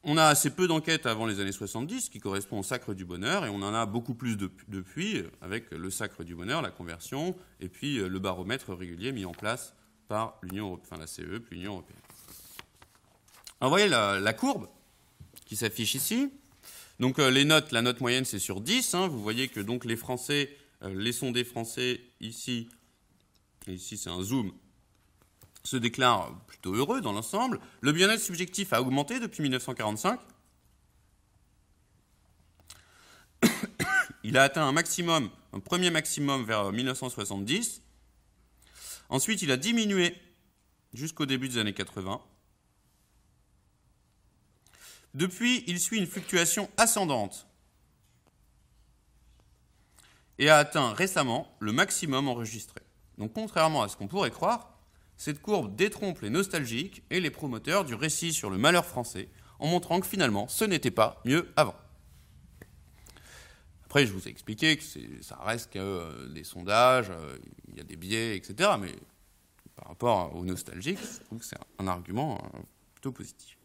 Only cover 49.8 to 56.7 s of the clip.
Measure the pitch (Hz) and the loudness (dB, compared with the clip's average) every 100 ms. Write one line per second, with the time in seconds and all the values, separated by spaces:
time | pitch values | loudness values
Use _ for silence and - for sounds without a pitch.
49.8 | _ _ - _ _ - 143 151 147 160 | _ _ -20 _ _ 4 10 10 10 4
50.8 | 127 110 190 - 135 120 - _ 107 123 | 2 2 2 2 2 0 -4 _ 0 2
51.8 | 196 - 160 135 139 120 110 110 - - | 2 0 0 0 0 -4 -6 -10 -14 -20
52.8 | _ _ _ - 107 - 220 170 160 151 | _ _ _ -10 -8 -6 -2 4 4 4
53.8 | 101 - 98 185 147 - 175 233 - - | 0 -2 -6 0 -2 0 0 0 -4 -20
54.8 | _ _ _ - - 147 - 208 107 104 | _ _ _ -10 -8 -8 0 0 0 0
55.8 | 202 - 202 160 104 147 196 175 123 | 0 0 -6 -4 -2 0 0 -2 -2